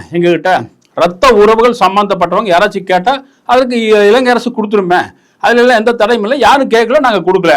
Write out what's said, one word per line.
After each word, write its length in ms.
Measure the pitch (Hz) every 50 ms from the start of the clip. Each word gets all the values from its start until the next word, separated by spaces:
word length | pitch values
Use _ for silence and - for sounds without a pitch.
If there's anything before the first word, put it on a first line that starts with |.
| 107 - 156
எங்ககிட்ட? 560 | 175 175 175 170 151 165 185 180 131 110 - _ _ _ _ -
ரத்த 360 | 135 165 180 175 - 285 262
உறவுகள் 460 | 226 202 208 214 226 226 233 247 226 -
சம்பந்தப்பட்டவங்க 680 | 190 185 196 208 208 196 202 180 175 165 175 208 226
யாராச்சும் 380 | 202 165 180 208 202 202 190 185
கேட்டா 400 | - 185 180 180 240 277 269 269 _ _ _ _
அதற்கு 320 | - 247 254 269 240 247
இ-, 320 | 233 226 214 214 208 202 202
இலங்கை 240 | 226 254 254 247 247
அரசு 180 | 233 240 240
கொடுத்துருமே, 500 | 240 226 214 208 214 202 185 175 180 170 131 - _ _ _ _ _ -
அதுல 220 | - 208 233 240
எல்லாம் 180 | 240 254 247 220
எந்த 140 | 226 247 233
தடையும் 300 | - 214 220 240 226 202
இல்லை, 160 | 214 - 277
யாரும் 300 | - 220 262 285 262 196
கேட்கல, 300 | 214 233 233 202 262 302
நாங்க 320 | 277 247 214 190 160 180
கொடுக்கல" 240 | 180 180 165 165 147